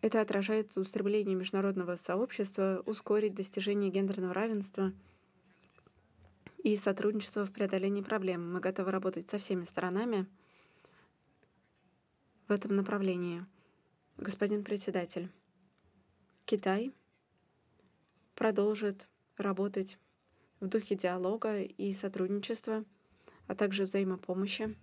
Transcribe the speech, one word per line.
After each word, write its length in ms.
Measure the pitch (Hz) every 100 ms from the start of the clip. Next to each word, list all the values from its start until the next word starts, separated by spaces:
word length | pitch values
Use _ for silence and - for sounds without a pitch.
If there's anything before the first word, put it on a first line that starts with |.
Это 220 | 220 226
отражает 520 | 214 196 196 214 214 -
устремление 580 | 190 196 196 214 202
международного 600 | 190 185 196 196 196 175 175
сообщества 840 | - 180 254 - 196 196 190 185 -
ускорить 480 | 214 - 208 214
достижение 560 | 196 190 - 196 202 202
гендерного 420 | 190 196 196 185
равенства 640 | 180 226 214 196 - 190 190 - _ _ _ _ _ _ _ _ _ _ _ - _ - -
и 140 | - 208
сотрудничество 680 | 202 196 208 214 202 -
в 80 | 202
преодолении 500 | - 196 190 190 202
проблем. 520 | 196 220 190 175 170
Мы 60 | 180
готовы 300 | 175 190 190
работать 380 | 190 190 185 175
со 80 | 208
всеми 280 | 202 185
сторонами 640 | 175 - 180 185 240 214 190 - _ - - _ - - _ _ _ _ _ _ _ _ _ _ _ _ _ _ _
в 40 |
этом 220 | 202 208
направлении. 720 | 196 196 202 196 180 175 170 185 _ _ _ _ _ _ -
Господин 480 | - 190 202 208
председатель, 680 | 202 208 196 185 175 - 180 - _ _ _ _ _ _ _ _ _ _
Китай 480 | - 208 208 190 254 - _ _ _ _ _ _ _ _ _ _ _ _ _ -
продолжит 720 | 220 202 202 214 214 196 - _ _ _
работать 640 | 202 190 202 196 190 - _ _ _ _ _ _
в 80 | 190
духе 260 | 220 214
диалога 680 | 196 185 180 180 220 220 208
и 300 | 196 - 196
сотрудничества, 920 | 196 196 196 185 202 202 226 - 220 220 _ _ _ - - -
а 80 | 196
также 260 | 208 190
взаимопомощи. 960 | 190 196 190 185 - 180 196 - 220 214